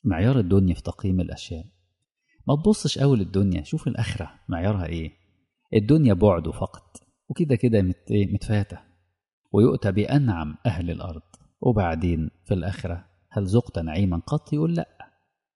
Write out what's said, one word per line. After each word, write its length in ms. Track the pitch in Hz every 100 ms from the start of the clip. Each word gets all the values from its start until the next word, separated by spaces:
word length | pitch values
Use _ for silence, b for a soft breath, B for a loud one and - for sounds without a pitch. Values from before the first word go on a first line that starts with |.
معيار 340 | 107 85 110 135
الدنيا 360 | 90 98 92
في 80 | 82
تقييم 380 | - - 98 92
الأشياء. 440 | 87 - - 82 - _ _ _ _ _ _ _ -
ما 80 | 147
تبصش 420 | 208 214 - -
أوي 180 | 139 123
للدنيا، 460 | 90 98 95 85
شوف 240 | 76 156 -
الآخرة 420 | - 110 - - - -
معيارها 380 | 85 95 104 82
إيه. 260 | 82 78 - _ _ _ _ _
الدنيا 400 | 110 104 156 131
بعد 340 | 90 104 85 80
فقط، 480 | - 92 - - - - _ -
وكده 280 | 156 160 117
كده 260 | 123 110
مت-، 280 | 92 - -
إيه، 220 | 104 101
متفاتة، 440 | 98 - 107 98 90 - _ _ _ _ _ _
ويؤتى 400 | 101 127 139 104
بأنعم 600 | 98 - 143 127 85 76 78 -
أهل 240 | 87 85
الأرض. 320 | 85 85 80 - - _ _
وبعدين 680 | 131 107 85 80 87 80 78 -
في 100 | -
الآخرة: 500 | 98 85 - 90 87 - _ _
"هل 140 | 107
ذقت 340 | 95 113 - 85
نعيما 380 | 82 80 98 85
قط؟" 360 | - 151 -
يقول: 220 | 147 165
"لأ". 140 | 170 - - - _ _ _ _